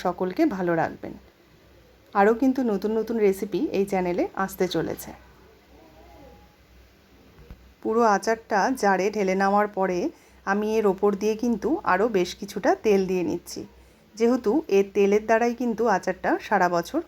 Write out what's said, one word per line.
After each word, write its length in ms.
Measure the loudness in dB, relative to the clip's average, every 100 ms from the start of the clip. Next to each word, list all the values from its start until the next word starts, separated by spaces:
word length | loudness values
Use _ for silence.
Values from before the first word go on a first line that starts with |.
| -4
সকলকে 360 | -4 -4 0 0
ভালো 280 | 0 -2 0
রাখবেন। 380 | -2 -4 -14 -16 -20 _ _ _ _ _ _ _ _
আরও 200 | 2 4 4
কিন্তু 180 | 2 2 0
নতুন 200 | 0 -2 -2
নতুন 180 | -2 2 2
রেসিপি 360 | 2 -2 -4 -2 -2
এই 80 | -2
চ্যানেলে 320 | -2 0 -2 -2 -4
আসতে 300 | -6 -2 -2
চলেছে। 440 | -2 -4 -6 -14 -18 -20 -20 -20 _ _ -20 -20 -20 -20 -20 -20 -20 -20 _ _ -20 -20 _ _ -20 -20 -20 -20 -20 -20 _
পুরো 200 | -2 2 4 2
আচারটা 440 | 0 -4 -2 0 0 2
জারে 240 | 2 2 0 0
ঢেলে 200 | 0 0
নেওয়ার 260 | 2 2 0 0
পরে 220 | -2 0 -4 -6 _ -10 -4
আমি 220 | -2 0 0
এর 80 | 2
ওপর 180 | 2 0 0
দিয়ে 140 | 0 0
কিন্তু 260 | 0 0 -2 -2 0
আরও 120 | 2 2 0
বেশ 120 | -2 -6
কিছুটা 320 | -12 -4 0 0 2
তেল 160 | 2 2
দিয়ে 140 | -2
নিচ্ছি, 380 | -2 -4 -8 -14 -14 -18 -20 _ _ 0
যেহেতু 360 | 0 2 0 0 2 2
এর 80 | 2 2
তেলের 280 | 2 2 2
দ্বারাই 280 | 2 2 -2
কিন্তু 220 | -2 0 0 0
আচারটা 360 | -2 -4 -2 -4 0
সারা 200 | 2 2 0
বছর 240 | -2 -6